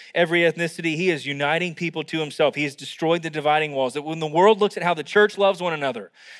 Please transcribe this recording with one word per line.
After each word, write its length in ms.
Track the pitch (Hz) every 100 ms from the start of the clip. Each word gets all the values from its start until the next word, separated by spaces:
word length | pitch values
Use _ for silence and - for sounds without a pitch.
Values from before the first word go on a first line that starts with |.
| - 170
every 240 | 170 170
ethnicity. 540 | 170 160 170 170 165 156
He 140 | 185
is 160 | 151 131
uniting 500 | 143 143 165 175 156
people 260 | 170 156
to 180 | 151 160
himself. 340 | 151 - 151 143
He 80 |
has 140 | 147 -
destroyed 460 | 135 - 160 170
the 60 | 165
dividing 440 | 151 147 151 151
walls. 200 | 135 131
That 100 | 147
when 180 | 147 165
the 40 | 156
world 360 | 160 202 208
looks 160 | 208 -
at 60 |
how 100 | 175
the 100 | 165
church 340 | 143 208 208 196
loves 240 | 196 180
one 120 | 175
another, 380 | 156 139 117 92 _ - -